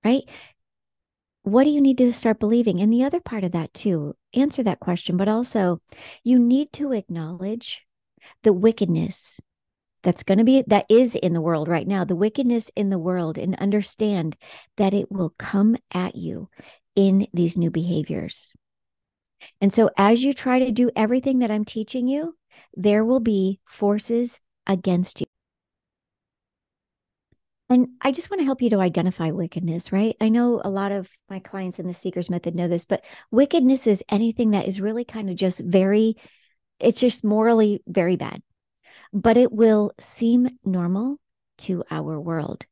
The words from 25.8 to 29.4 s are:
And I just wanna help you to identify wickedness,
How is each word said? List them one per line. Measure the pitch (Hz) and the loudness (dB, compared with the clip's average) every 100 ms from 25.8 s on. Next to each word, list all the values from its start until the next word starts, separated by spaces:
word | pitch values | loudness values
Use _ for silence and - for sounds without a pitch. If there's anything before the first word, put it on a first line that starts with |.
| _ _ _ _ _ _ _ _ _ _ _ _ _ _ _ _ _ _ _ | _ _ _ _ _ _ _ _ _ _ _ _ _ _ _ _ _ _ _
And | 247 254 - | 2 2 -2
I | 277 | -4
just | 277 - | -4 -6
wanna | 403 | -4
help | 269 262 | -2 0
you | 240 | 0
to | 202 | 2
identify | 185 170 175 - 160 | 0 0 -2 -2 -4
wickedness, | 180 | -4